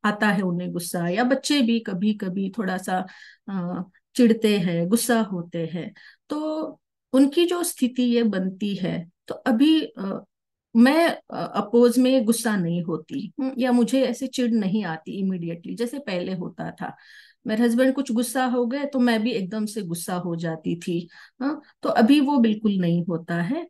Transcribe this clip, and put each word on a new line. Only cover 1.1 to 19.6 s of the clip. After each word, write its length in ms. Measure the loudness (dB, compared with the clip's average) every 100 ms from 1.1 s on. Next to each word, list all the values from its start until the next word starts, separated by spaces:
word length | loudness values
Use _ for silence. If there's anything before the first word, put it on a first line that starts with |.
| 0
बच्चे 380 | 2 0 2 2
भी 180 | 2 0
कभी-कभी 760 | -2 -2 -2 0 -4 -4 -6 -4
थोड़ा 200 | -4 -4
सा, 280 | -4 -4 -4 -14 -20 -20 -10
अ, 340 | -6 -6 -6 -10 _ _ 2
चिढ़ते 420 | 4 4 2 2
हैं, 300 | 0 0 0
गुस्सा 340 | 0 2 0
होते 440 | 0 -4 -8 -6 -6
हैं, 280 | -6 -10 -14 -20 _ _
तो 340 | -6 -6 -6 -8 -12 _ _ _
उनकी 320 | 4 4 4 2
जो 180 | 0
स्थिति 400 | -4 -2 -2 0
ये 200 | 2 2
बनती 520 | 2 0 -4 -4 -6 -4
है, 360 | -4 -4 -8 _ -14
तो 80 | -6
अभी, 460 | -2 4 4 4
अ, 420 | 0 -8 -8 -8 -12 _ _ _ _ 6
मैं, 320 | 6 6 2
अ, 460 | 0 _ -10 -4 -4
अपोज 440 | 2 6 6 6
में 260 | 4 4 2
गुस्सा 300 | 0 0 0
नहीं 260 | 0 -2
होती, 520 | -4 -6 -6 -10 -10 -6
हम्म, 120 | -6 -2
या 140 | 2
मुझे 300 | 2 4 2
ऐसे 260 | 0 -2 -6
चिढ़ 240 | -2 0
नहीं 320 | 2 0 -2
आती 280 | -2 -8 -8
इमीडिएटली 640 | -4 -4 -4 -6 -8 -10 -6
जैसे 240 | -6 -6
पहले 340 | -6 -6 -4
होता 380 | -6 -8 -10 -12
था। 260 | -10 -12 -12 -20 -20 -20 _ -6
मेरे 160 | 0
हस्बैंड 300 | 2 4 2
कुछ 180 | 2 -2
गुस्सा 340 | -2 -2 -2 0
हो 200 | 0 -2
गए 200 | -2 -4
तो 140 | 0
मैं 240 | 2 2
भी 80 | 0
एकदम 340 | -2 -4 -4